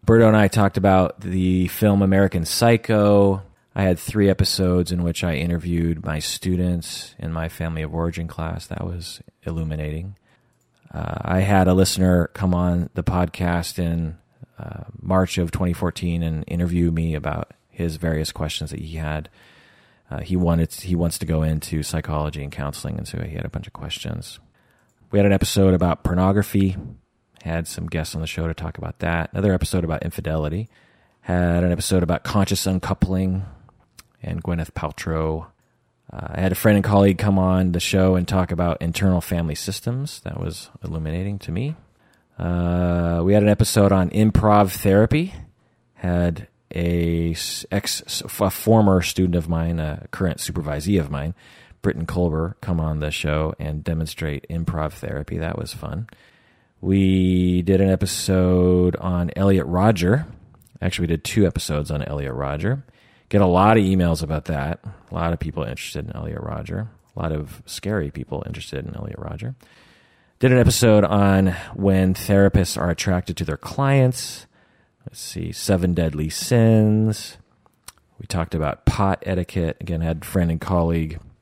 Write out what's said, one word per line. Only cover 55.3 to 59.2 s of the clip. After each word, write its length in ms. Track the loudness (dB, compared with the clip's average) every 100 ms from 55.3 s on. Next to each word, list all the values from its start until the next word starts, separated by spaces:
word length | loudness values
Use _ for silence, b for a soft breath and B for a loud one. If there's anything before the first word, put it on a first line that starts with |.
| -6
That 220 | -6 -6
was 120 | -10
fun. 360 | -10 -8 -8 -10 b b b b b b _
We 800 | 0 2 4 4 4 4 4 2
did 180 | 2 2
an 80 | 4
episode 1080 | 2 0 -4 0 2 4 4 4 4 4 0
on 340 | -2 -2